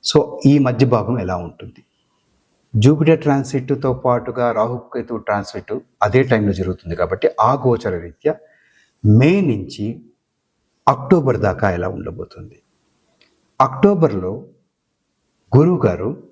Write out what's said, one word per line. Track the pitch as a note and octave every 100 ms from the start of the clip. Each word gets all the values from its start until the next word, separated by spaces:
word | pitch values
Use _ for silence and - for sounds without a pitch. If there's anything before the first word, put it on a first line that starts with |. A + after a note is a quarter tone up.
So, | - D3+ - - C3+
ఈ | C#3+
మధ్య | C3 A#2 C3
భాగం | A#2 G2 A#2+
ఎలా | F#2 F#2
ఉంటుంది? | E2+ - E2 - _ _ _ _ _ _ _ _ _
జూపిటర్ | A2 A#2 D#3 D#3 D#3+
ట్రాన్సిట్‌తో | D3 C#3 C3+ C#3 B2+ C#3 C3
పాటుగా | B2+ C3 B2 B2 B2 A#2+
రాహుకేతు | A2+ A#2 B2 - B2+ - A2+
ట్రాన్సిట్ | - G#2 G2 G2 - A2 - _
అదే | G#2 B2+
టైంలో | B2+ A2+ G2+
జరుగుతుంది | F#2 F2+ F#2 E2+ E2+
కాబట్టి | F2 F#2+ F#2 -
ఆ | A2
గోచర | C3+ B2+ A#2 G#2+ F2+
రీత్యా | E2+ - D3 D#3 _ _ _ _ _ _
మే | A2 G#2+ C#3 G3
నుంచి | F3 G#2 F#2 - G#2 E2 - _ _ _ _ _ _ _ -
అక్టోబర్ | C3 C3+ F3+ C3+ A2
దాకా | G2 F#2 G2+
ఎలా | F2 F#2
ఉండబోతుంది? | G2 - - - - F#2 _ _ _ _ _ _ _ _ _ _ _
అక్టోబర్లో | C3 C3 G3 G3 D#3+ G#2 F#2 A2 - _ _ _ _ _ _ _ _ _ _
గురువు | B2+ D#3+ F3+
గారు | G#2 E2+ G2+ D#3 -